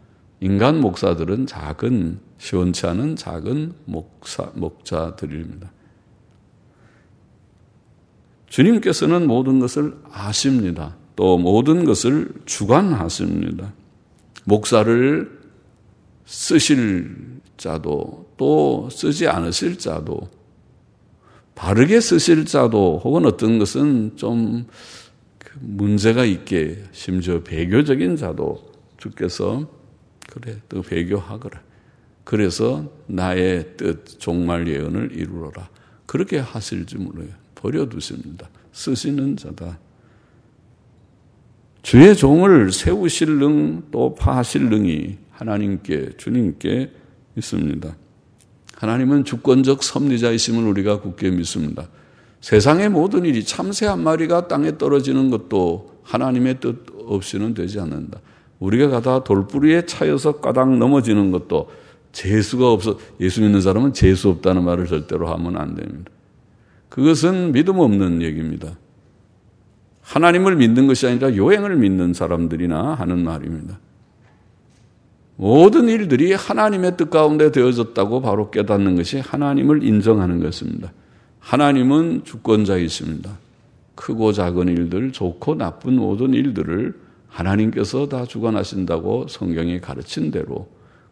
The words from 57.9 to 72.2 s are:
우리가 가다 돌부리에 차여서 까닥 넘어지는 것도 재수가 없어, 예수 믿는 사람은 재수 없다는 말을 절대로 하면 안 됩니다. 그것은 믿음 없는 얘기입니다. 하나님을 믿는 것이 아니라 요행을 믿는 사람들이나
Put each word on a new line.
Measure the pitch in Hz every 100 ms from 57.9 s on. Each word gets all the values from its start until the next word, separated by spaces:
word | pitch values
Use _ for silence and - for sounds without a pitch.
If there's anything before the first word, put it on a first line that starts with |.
| 73 78 - - _ _ _
우리가 | 95 110 143
가다 | 123 120 131
돌부리에 | 131 98 98 143 147 165 170
차여서 | - 156 143 151 147
까닥 | 127 120 131 127
넘어지는 | 117 143 117 104 98
것도 | 92 - 80 69 - - _ _
재수가 | - 95 107 104 127 127
없어, | 110 107 98 - -
예수 | 92 92
믿는 | 107 101
사람은 | 92 95 139
재수 | - 95 92 98
없다는 | 85 95 92
말을 | 90 87 87
절대로 | 82 76 85 82
하면 | 82 85 90
안 | 78 78
됩니다. | 76 71 87 _ _ _ _ _ _ _ _
그것은 | - 139 156 160 185 180
믿음 | 135 170 190
없는 | 147 101 92 85
얘기입니다. | 82 78 80 80 80 85 _ _ _ _ _ _ _ _ _ _ _ _
하나님을 | - - 170 175 190 175
믿는 | 117 117 135
것이 | 127 131
아니라 | 123 135 107
요행을 | 110 208 202 175
믿는 | 107 95 87
사람들이나 | 87